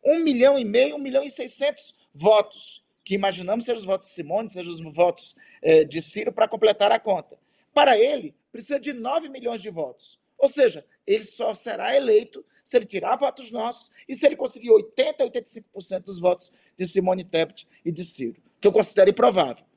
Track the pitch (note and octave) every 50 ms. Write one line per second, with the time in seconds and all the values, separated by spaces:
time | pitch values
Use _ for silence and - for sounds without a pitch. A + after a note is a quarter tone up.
0 | _ C4+ D#4 E4+ E4 D#4 C4+ A#3 B3 C#4 C#4 C4+ A#3+ G3+ G3+ A#3+ C4 D4 D4 D4
1 | C#4 C4+ B3+ C4+ C#4+ C#4+ - - B3 B3 - - C4+ D4 C#4+ - - - _ _
2 | _ _ _ C#3+ D#3+ G#3 A3 G#3 G3+ G#3+ - - - - - - _ _ _ _
3 | _ - F#3+ G3 F#3+ G3 F#3+ F#3+ F3+ F3+ G#3+ A#3+ A#3 B3 A#3+ A3+ G3 F#3 G3 F#3
4 | - - - F3+ D#3 C#3+ F3 G#3 A3+ G#3+ - F3+ F3 E3+ E3+ D#3+ E3 D#3 C#3+ D#3+
5 | F3 F3 E3+ - - - - _ _ _ _ _ - - D#3+ D#3+ D3+ D3 C#3+ E3
6 | D#3+ - - G#3+ G#3+ B3 - - A3 - A#3 G#3+ A3 G#3+ G3+ - G3+ G#3 A3+ A3
7 | _ A3 F#3+ E3 - _ - _ _ _ _ _ _ _ _ D4 C#4 C4+ A#3+ G#3
8 | A3+ C#4 D4+ B3+ F3+ D3+ _ _ _ _ - - - - C#4+ C#4 - D4 C4+ A#3+
9 | A3 B3 C#4+ E4 D#4+ C#4+ C4+ C4 A#3 A#3+ A#3 G#3+ F3+ G#3+ E3+ E3 D3+ B2+ A#2+ _
10 | - _ _ _ _ _ _ - F#3 F3+ - D4 C4 A3 - D3+ _ _ _ _
11 | _ - G3+ A3 G#3+ - - - A3+ A3+ G#3 - - G3 G3 - G3+ A3+ C4 C#4
12 | C#4 A#3+ G#3+ G#3+ A#3+ - - - - _ _ _ _ - - A#3+ G#3+ G3 F#3+ F#3
13 | - G3+ B3 B3 C#4 C4 - - B3+ A3 A3+ A#3+ A3 A#3+ B3 - - _ _ _
14 | _ - C4+ - D#4 C#4 D4+ - C4+ B3 - A#3+ A#3 A#3+ A3 G#3+ G#3 - _ -
15 | C4+ D#4 D4+ - C4+ B3 B3+ B3 G#3+ _ - A3+ G#3 _ _ G3 F3+ - G3 F#3
16 | F3+ G3 G3 F3 E3+ F3+ F3+ - - _ _ _ _ _ _ - F#3 E3+ - F#3+
17 | F#3 F#3 F#3 F#3 F3 _ - E3 E3 D#3+ _ - - _ _ _ _ E3 E3+ E3
18 | F3+ - - - C3 A#2 - _ _ _ _ _ - G3+ - A3 G3+ - - G3+
19 | F#3+ F#3+ G#3+ - B3 B3 G3 F#3 D#3 B2+ A#2 _ _ _ _